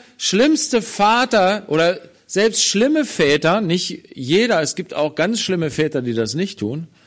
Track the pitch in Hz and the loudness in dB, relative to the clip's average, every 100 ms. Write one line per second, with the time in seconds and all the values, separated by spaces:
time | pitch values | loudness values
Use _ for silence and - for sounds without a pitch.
0 | - - - 190 285 311 - 240 185 - | -20 -8 -2 2 2 2 0 -2 -2 0
1 | 208 233 247 220 185 208 202 156 170 185 | 2 2 2 2 2 0 -2 2 2 0
2 | - _ - 185 226 - - 196 254 302 | -6 _ -8 0 0 2 0 2 2 2
3 | 269 - 147 147 156 202 190 180 - - | -2 0 2 4 2 0 0 -2 -4 -10
4 | - - 127 180 233 185 147 - - - | -16 -12 0 2 2 0 0 -4 -8 -4
5 | 151 151 175 226 - 180 160 139 156 151 | -4 0 -2 -2 -2 -2 -2 -2 -2 -2
6 | 123 113 110 139 185 - 104 143 165 _ | -4 -2 -2 -2 -6 -6 -8 -8 -12 _